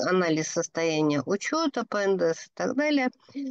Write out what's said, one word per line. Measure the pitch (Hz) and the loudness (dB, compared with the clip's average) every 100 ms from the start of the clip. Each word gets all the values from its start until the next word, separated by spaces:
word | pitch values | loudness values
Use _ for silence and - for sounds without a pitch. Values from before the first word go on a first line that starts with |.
| 170 | 0
анализ | 185 175 156 160 | 2 2 0 0
состояния | 170 160 - 165 156 151 147 - | -4 -4 -2 0 2 2 2 0
учета | 196 - 311 320 254 226 | -4 -2 -2 -2 -2 -4
по | 208 | -2
Н | 196 190 | 0 2
Д | 170 165 | 0 -2
С | - | -8
и | |
так | - 180 254 | -6 -2 0
далее, | 302 294 254 - - 277 269 | 2 2 0 -4 -14 -10 -10